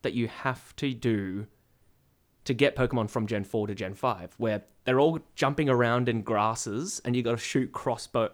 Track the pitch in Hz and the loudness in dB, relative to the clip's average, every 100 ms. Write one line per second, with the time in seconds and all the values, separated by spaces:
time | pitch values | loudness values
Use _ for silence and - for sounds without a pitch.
0 | 113 117 113 - 135 120 - - 143 120 | -2 -2 -2 -2 -6 -6 -12 -6 -4 -2
1 | 123 110 95 98 107 _ _ _ _ _ | 0 0 -2 -6 -10 _ _ _ _ _
2 | _ _ _ _ - 120 143 - 127 127 | _ _ _ _ -4 2 2 4 0 2
3 | 107 123 107 107 98 113 104 101 95 98 | 0 -2 -2 -2 -2 -2 -2 -4 -8 -2
4 | 131 101 87 - 113 104 - _ - 127 | -2 -2 -10 -4 -2 -2 -6 _ 2 4
5 | 151 160 - - 135 143 147 123 120 120 | 4 2 -8 -2 0 2 2 4 4 4
6 | 123 113 104 107 107 113 113 107 180 - | 2 0 0 2 2 0 -4 -6 -6 -6
7 | 120 123 117 117 - 139 123 - 131 117 | -2 0 0 -2 0 0 0 -4 -4 -4
8 | - 120 110 | -4 0 0